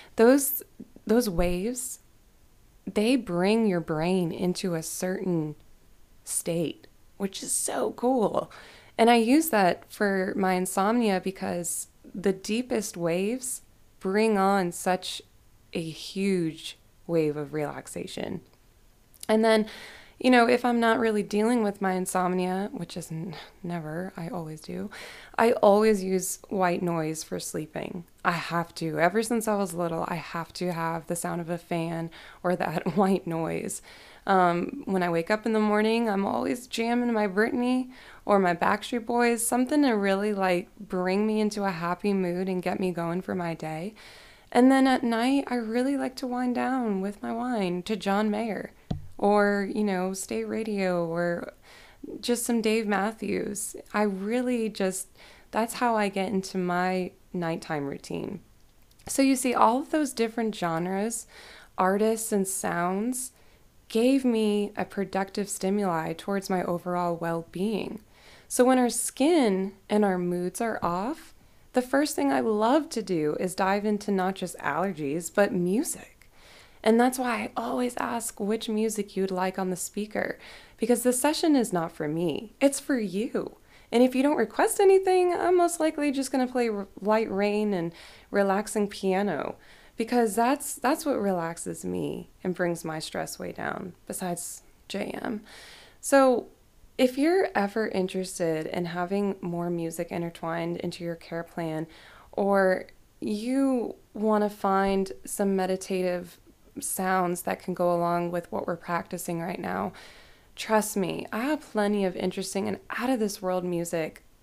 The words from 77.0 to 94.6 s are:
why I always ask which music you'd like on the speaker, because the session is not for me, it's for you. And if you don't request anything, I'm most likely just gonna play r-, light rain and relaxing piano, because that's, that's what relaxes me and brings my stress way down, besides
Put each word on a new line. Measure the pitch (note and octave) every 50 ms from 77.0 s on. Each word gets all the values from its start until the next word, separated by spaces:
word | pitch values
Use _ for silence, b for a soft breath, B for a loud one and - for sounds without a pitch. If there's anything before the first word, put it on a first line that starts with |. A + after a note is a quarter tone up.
| A#3+ B3+ B3+ C4
why | B3+ B3 A#3
I | G#3 G#3+ - - -
always | A3+ B3 C4 B3+ B3 B3 A#3+ -
ask | - - A#3+ A#3 A3 - - -
which | G#3+ G3 A3 A3 - A#3
music | A3 G#3+ A3 A3+ G#3+ G#3+ G3+ G#3 - F#3+
you'd | F#3+ F#3+
like | F#3+ F3+ F#3 F#3+ F#3 -
on | F#3+ F#3
the | F#3
speaker, | E3+ - - - G3 G#3 G#3 - - - - - B B B B B B B B -
because | A#3 A3 A#3+ A3+ A#3+
the | B3
session | A#3+ B3 - D4 D#4 - - E4 D4 C4+
is | A3 G#3 F#3
not | F3 E3 E3
for | - - D#3+ D3
me, | D3+ E3 F3 E3+ C#3+ - A3+ G#3 - -
it's | C4+ C#4 C#4 -
for | - - C#4+ B3
you. | G#3+ F#3+ E3+ G3 A3 D#4 - G#3+ - - - - b b b b b b
And | - A#3
if | B3+ B3+ B3+
you | B3 C4
don't | D4 D4+ -
request | A3+ A3 - - E4 A4+ - -
anything, | G4+ G4 G4 F#4+ F#4+ F#4+ F#4 F#4 F4+ F4+ F4
I'm | - - F4 F#4 F4
most | F4 E4+ E4+ -
likely | D#4 D#4+ D#4 D4+ D4 D4
just | B3+ C4+ C4+ B3+
gonna | - C4 B3+ B3
play | B3+ B3+ A#3+ A#3
r-, | G#3+ G3+ G3 - - -
light | F#3+ G3+ G#3+ A3 A3+ -
rain | F#3+ F#3+ G3+ G#3 G#3 G#3 G#3+ G#3 G3+
and | F3 E3 E3+ E3 B B B B B B B
relaxing | - G3+ G3+ G3 F#3+ G3+ G#3+ - - G#3+ G#3 G3+
piano, | - - - F#3+ F#3 F#3+ G#3 G3+ D#3+ - - - - B B B B B B B B -
because | A#3 A3+ B3 B3 A#3 A3 F#3+
that's, | A3+ A#3 B3 C#4+ C#4 - - -
that's | - - A#3+ D4+ D#4 -
what | D4 C4 -
relaxes | G3+ G3 F#3 F3 E3 E3 E3+ - - F3+ E3 E3 -
me | F3+ F3+ F3+ D#3 C#3+ - - - - - _ -
and | F#3+ F3
brings | - F3+ E3+ E3+ E3 -
my | E3 D#3 D#3+
stress | D#3+ - - E3 D#3+ D#3 - -
way | F#3 F3
down, | E3+ - - D3 - - - F3+ F3 _ _ -
besides | G3 - F#3+ F3+ F3 E3+ - - - -